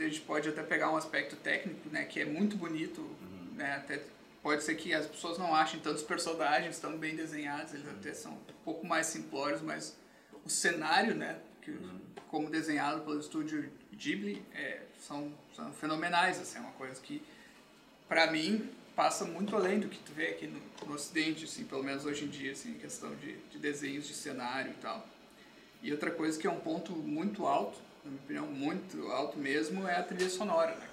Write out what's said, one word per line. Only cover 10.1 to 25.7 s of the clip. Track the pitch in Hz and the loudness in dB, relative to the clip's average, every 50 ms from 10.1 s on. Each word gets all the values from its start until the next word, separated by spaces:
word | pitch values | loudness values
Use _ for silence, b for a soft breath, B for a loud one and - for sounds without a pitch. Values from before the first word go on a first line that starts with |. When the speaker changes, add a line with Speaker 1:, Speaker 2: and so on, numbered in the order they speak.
| B B B B - - - | B B B B -18 -12 -4
Speaker 1:
o | 160 | 0
cenário, | - - - 175 170 160 156 156 165 190 226 233 170 | 2 4 4 4 4 4 4 6 6 8 8 6 4
né, | - 151 - 160 - - - - - | 2 -2 -4 -6 -8 -12 -16 -18 -14
que, | - 156 | -10 -10
Speaker 2:
Uhum. | 147 - 180 180 180 190 - - - - - - | -8 -8 -8 -10 -10 -12 -12 -14 -16 -16 -8 -4
Speaker 1:
como | - 151 151 156 | -2 -2 0 0
desenhado | 160 160 156 160 151 143 139 147 156 156 | 0 0 2 2 2 2 2 2 0 0
pelo | 151 156 151 147 | 0 -2 -2 -2
estúdio | - - - 156 151 151 156 147 135 - - - - - 104 | -2 -2 -2 -2 -2 0 -2 -2 -2 -4 -8 -14 -16 -18 -14
Ghibli, | - - 143 180 202 202 202 196 - - - - | -4 -2 -2 0 0 -2 -2 -4 -4 -8 -8 -8
é, | 147 143 127 - - - - - - - | -6 -4 -4 -6 -8 -10 -14 -16 -16 -10
são, | - 147 147 147 147 151 - - - - | -8 -6 -6 -6 -6 -8 -12 -16 -16 -12
são | - 156 147 - | -10 -10 -10 -6
fenomenais, | - 151 151 156 160 170 175 175 170 180 185 160 123 | -4 -2 0 0 0 2 4 6 6 6 6 4 0
assim, | - - - 120 | -4 -8 -8 -10
é | |
uma | 120 131 | -10 -10
coisa | - - 131 131 135 - | -10 -8 -8 -8 -8 -10
que, | - - 147 151 B B B B B B B B B B B B - - - - - | -10 -8 -8 -8 B B B B B B B B B B B B -20 -20 -20 -20 -6
pra | - 170 165 165 156 | 2 6 6 8 8
mim, | 156 156 156 190 214 214 - - - - - - - | 6 4 4 4 4 2 2 -2 -8 -12 -16 -2 4
passa | - 147 156 - - 190 | 6 6 6 6 4 0
muito | 170 165 170 202 208 220 | -2 0 0 0 2 4
além | 208 185 185 202 214 | 4 6 6 6 4
do | - | 2
que | - - - | 0 -4 -10
tu | - - | -12 -10
vê | 147 156 165 165 | -4 -2 0 0
aqui | 165 - 160 | 0 -4 -6
no, | 156 156 143 - - - - 143 | -8 -8 -10 -12 -14 -14 -10 -8
no | 143 143 | -6 -6
Ocidente, | 147 - - - 160 156 160 156 160 160 | -6 -6 0 2 2 4 4 2 0 -4
assim, | - - - 120 | -8 -8 -8 -6
pelo | - 131 135 135 | -4 -2 -2 0
menos | 139 139 139 139 | 0 -2 0 0
hoje | 147 143 147 147 | -2 -2 0 -2
em | |
dia, | 139 - 135 135 135 | -4 -4 -4 -4 -6
assim, | 139 - - - | -6 -6 -6 -8
em | - - | -8 -8
questão | - 147 - - 151 147 147 | -8 -10 -8 -8 -6 -8 -8
de, | 143 143 - - - - - | -8 -8 -10 -10 -10 -12 -14
de | - 147 | -10 -2
desenhos | 147 147 143 139 143 139 139 147 143 | -2 -2 0 0 -2 -4 -4 -4 -6
de | - - | -8 -8
cenário | - - 147 131 131 123 123 127 135 127 127 | -8 -6 -6 -4 -4 -2 -2 -2 -2 -2 -4
e | 110 - | -6 -6
tal. | - 113 - - - - - - - B B B B B B B B B | -6 -6 -4 -6 -8 -12 -18 -20 -20 B B B B B B B B B